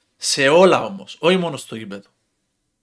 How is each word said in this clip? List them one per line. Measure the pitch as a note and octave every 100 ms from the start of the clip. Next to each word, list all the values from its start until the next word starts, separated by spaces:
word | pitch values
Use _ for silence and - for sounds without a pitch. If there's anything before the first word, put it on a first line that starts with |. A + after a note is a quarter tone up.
| _ _
σε | - - C#3
όλα | D#3+ F#3+ C3+
όμως, | A2+ G2 - -
όχι | D#3+ F#3
μόνο | E3+ C#3
στο | - A2+
γήπεδο. | A2 G2 - _ _ _ _ _ _ _